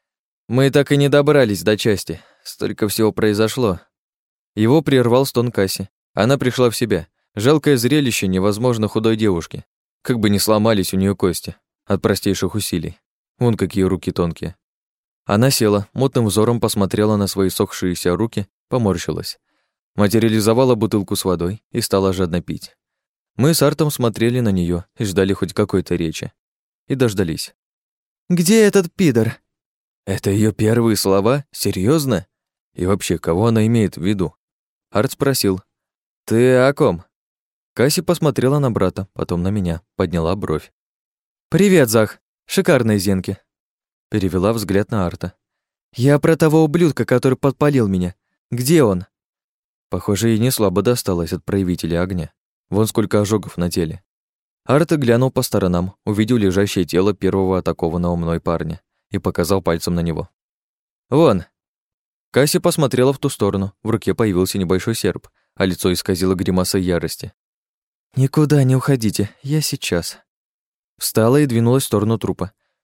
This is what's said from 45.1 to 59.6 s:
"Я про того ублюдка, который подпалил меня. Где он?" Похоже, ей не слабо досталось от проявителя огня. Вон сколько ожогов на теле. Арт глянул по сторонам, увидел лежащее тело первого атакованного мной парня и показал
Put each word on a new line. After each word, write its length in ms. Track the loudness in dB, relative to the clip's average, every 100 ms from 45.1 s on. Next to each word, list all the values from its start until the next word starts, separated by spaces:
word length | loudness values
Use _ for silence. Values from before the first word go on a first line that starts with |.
| -6 -10 -12 _ _ _ _ _
"Я 240 | -2 2 4
про 180 | 2 2
того 280 | 4 4
ублюдка, 400 | 4 2 0 0
который 320 | 0 0 2 0
подпалил 500 | -2 0 2 2 2
меня. 280 | 0 -2 -6 _ _ _
Где 340 | -6 2 4
он?" 200 | 4 0 -6 _ _ _ _ _ _ _ _
Похоже, 400 | -6 -2 0 2
ей 80 | 2
не 120 | 0
слабо 300 | 0 0 2
досталось 540 | 0 0 -2 -2 -2
от 100 | -6
проявителя 560 | -2 -2 0 -2 -2 -2
огня. 320 | -2 -4 -8 _ _ _ _
Вон 160 | -2 0
сколько 340 | 0 0 0
ожогов 380 | 0 -2 -4 -6
на 120 | -4
теле. 320 | -4 -6 -8 _ _ _ _ _ _
Арт 280 | 0 0 2
глянул 380 | 0 2 2 2
по 120 | -2
сторонам, 540 | -2 -2 0 0 -4 -8 -4
увидел 320 | -2 0 2
лежащее 480 | 2 0 0 -2 0
тело 260 | 0 0
первого 460 | 0 -2 0 0 0
атакованного 580 | -2 -4 -4 -2 -2 -2
мной 240 | -4 -4
парня 400 | -4 -4 -6 -10 _ _ _
и 80 | -6
показал 440 | -4 -2 0 0